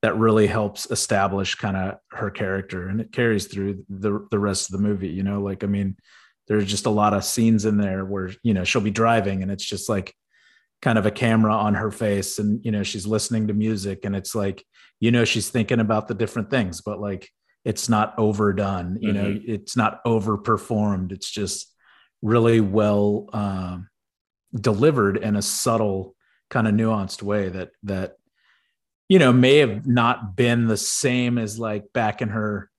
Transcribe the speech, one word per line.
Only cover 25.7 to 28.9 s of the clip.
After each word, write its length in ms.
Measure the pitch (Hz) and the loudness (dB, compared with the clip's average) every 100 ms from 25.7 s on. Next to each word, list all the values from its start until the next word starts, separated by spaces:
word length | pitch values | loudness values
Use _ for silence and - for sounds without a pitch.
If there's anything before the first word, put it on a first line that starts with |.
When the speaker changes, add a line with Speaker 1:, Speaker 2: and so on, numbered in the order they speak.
| 113 107 95 95 _ _ _ _ | 0 0 -2 -6 _ _ _ _
Speaker 1:
kinda 220 | 127 110 | -2 2
nuanced 500 | 104 113 110 95 - | 2 2 0 -4 -8
way 260 | 101 104 95 | -4 -2 -2
that, 220 | 90 90 _ | -6 -12 _
that, 300 | 101 95 95 - _ _ _ _ _ _ _ | -6 -6 -6 -10 _ _ _ _ _ _ _